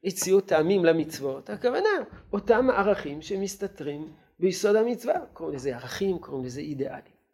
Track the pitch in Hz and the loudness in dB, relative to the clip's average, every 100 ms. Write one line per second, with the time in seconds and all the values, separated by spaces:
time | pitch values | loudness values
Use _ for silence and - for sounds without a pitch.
0 | 180 - 180 196 - 156 160 196 170 160 | -4 -4 4 4 4 2 4 4 6 4
1 | 156 - 139 135 - 196 247 262 427 392 | 0 -4 -6 -6 -8 -4 -2 2 2 0
2 | 220 - - 202 - 226 254 220 196 196 | -4 -14 -8 -8 4 4 6 4 2 2
3 | 147 147 151 196 196 - 131 - 147 147 | -2 -10 -6 -4 -4 -6 -10 -8 -8 -8
4 | 156 - _ _ 185 180 208 208 233 240 | -10 -16 _ _ -2 0 2 4 2 -2
5 | 233 - - - 165 143 135 120 123 - | -2 -2 -4 -10 -8 -4 -4 -6 -8 -4
6 | 196 175 - 139 127 131 151 139 131 123 | -2 -2 -4 -8 -6 -8 -8 -6 -6 -8
7 | - _ _ | -16 _ _